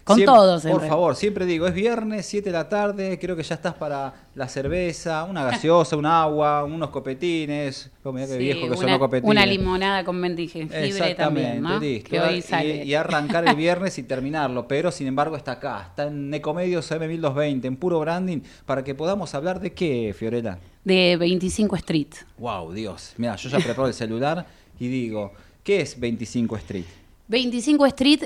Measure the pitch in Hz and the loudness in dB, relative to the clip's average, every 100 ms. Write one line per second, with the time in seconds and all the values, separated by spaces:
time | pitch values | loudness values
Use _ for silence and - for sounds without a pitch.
0 | - 214 202 240 190 170 160 - 156 156 | 4 6 10 10 10 6 2 2 2 2
1 | 170 127 208 202 180 165 180 175 220 233 | 2 2 0 0 0 2 0 0 0 0
2 | 220 214 - 208 196 170 156 208 208 202 | -4 -6 -4 -4 -2 -4 -2 0 0 -2
3 | 190 180 175 170 143 160 180 - 151 139 | -6 -4 -6 -6 -6 -6 -6 -6 -6 -4
4 | 139 - _ 135 127 139 135 175 180 156 | -6 -10 _ -10 -8 -4 -2 -2 -2 -4
5 | 170 156 170 185 131 226 156 175 151 151 | -4 -4 -4 -2 -2 0 4 4 4 0
6 | 151 165 156 151 147 147 147 160 151 139 | 4 4 4 2 2 2 -2 -4 -6 -6
7 | 131 131 175 165 147 147 143 135 - _ | -8 -4 -2 -2 -2 -4 -4 -8 -16 _
8 | 139 127 135 131 131 135 120 120 123 190 | -8 -6 -4 -2 0 0 -2 -2 0 2
9 | 135 131 208 208 196 196 185 185 196 196 | 2 2 4 6 6 4 0 0 0 0
10 | 180 180 180 170 165 170 156 160 151 196 | -2 -2 -2 -4 -6 -8 -8 -4 -2 0
11 | 180 175 156 143 127 120 156 202 147 117 | -2 0 0 0 -2 -2 -2 -2 -2 -4
12 | - 170 165 175 170 170 151 151 143 147 | -2 0 0 0 -2 -2 -2 -4 0 0
13 | 160 156 147 170 165 147 165 175 190 - | 2 -2 0 2 2 4 2 2 -2 -6
14 | 120 131 131 156 139 123 120 139 170 170 | -6 -4 -2 -2 -2 -2 -2 0 0 -2
15 | 135 135 151 151 - 123 143 107 90 - | -4 0 0 -2 -8 -8 -6 -8 -10 -6
16 | 147 147 143 151 147 170 180 175 147 160 | -6 -6 -6 -4 -4 -2 0 -2 -2 -4
17 | 160 165 156 135 147 135 127 131 180 165 | -4 -2 -2 0 0 0 -4 -4 0 0
18 | 151 175 185 156 - - - 135 135 139 | 0 -2 -2 -4 -8 -18 -4 -4 -4 -4
19 | 160 202 165 143 165 185 185 - 175 123 | -2 -2 -4 -4 -4 -4 -6 -2 -2 0
20 | 110 95 110 120 113 90 - _ 190 185 | -2 -4 -4 -2 -4 -8 -16 _ 2 4
21 | 180 175 175 180 180 - 208 175 - 156 | 4 4 2 2 0 0 0 0 0 -2
22 | 143 - - - 117 98 82 98 107 87 | -2 -12 -20 -10 -8 -6 -8 -8 -8 -10
23 | - - 117 98 127 117 139 117 131 110 | -14 -6 -6 -4 -2 0 0 0 -2 -2
24 | 110 113 139 165 - - _ - 123 131 | -6 -2 -2 -2 -8 -20 _ -8 -4 -4
25 | 117 110 98 - - _ - 202 143 127 | -4 -6 -8 -12 -20 _ 0 0 0 -4
26 | 120 113 113 123 113 107 - 98 87 - | -4 -4 -4 -2 -2 -4 -6 -8 -8 -16
27 | - _ - 233 247 240 277 294 277 269 | -20 _ -2 0 0 -2 2 4 4 4
28 | 269 302 | 4 4